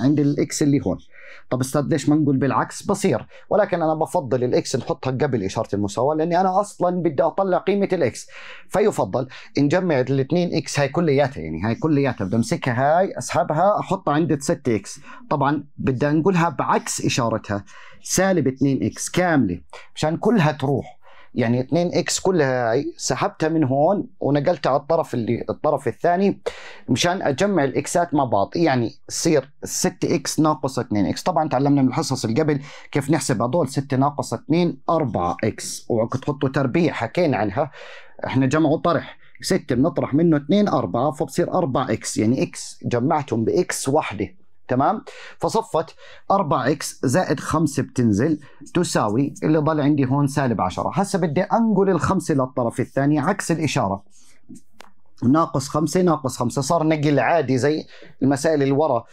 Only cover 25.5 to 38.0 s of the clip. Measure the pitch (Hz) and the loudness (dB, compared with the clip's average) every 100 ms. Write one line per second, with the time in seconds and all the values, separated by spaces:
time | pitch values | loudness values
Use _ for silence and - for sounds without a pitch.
25.5 | - 151 147 - - 170 175 196 - - | -2 0 0 -2 0 0 2 2 0 -6
26.5 | - - - - 127 175 190 - 135 202 | -12 -18 -10 -4 0 0 0 -2 0 0
27.5 | 185 139 127 - 180 170 151 127 104 98 | 2 0 -2 -2 -2 0 0 2 0 0
28.5 | 170 160 131 110 - - - 170 151 - | 2 2 2 -2 -6 -12 -2 2 2 0
29.5 | - - - 180 - 151 170 - - 156 | -10 -8 -2 -2 -2 -2 -2 -2 0 2
30.5 | 156 135 127 113 104 87 - - 175 151 | 2 -2 -4 -2 0 0 -2 -2 0 0
31.5 | 127 139 143 131 127 - 131 110 117 151 | 2 4 4 4 0 -2 -2 -2 0 2
32.5 | 143 143 - - 143 135 156 - 107 120 | 0 -4 -18 -6 -4 0 0 0 -2 0
33.5 | 170 131 - 135 131 139 147 - 113 - | 0 0 -4 -2 0 0 0 -6 -6 0
34.5 | 165 175 - - 165 131 101 87 - 113 | 2 2 -2 0 0 0 -2 -2 0 -2
35.5 | - - - - 110 113 131 - 143 135 | -4 -10 -10 -4 -2 -2 -2 -4 -2 -2
36.5 | 143 131 165 160 - 117 - 175 104 107 | 0 0 0 0 -2 -4 0 0 0 -2
37.5 | 110 160 - - - | -2 -4 -6 -20 -20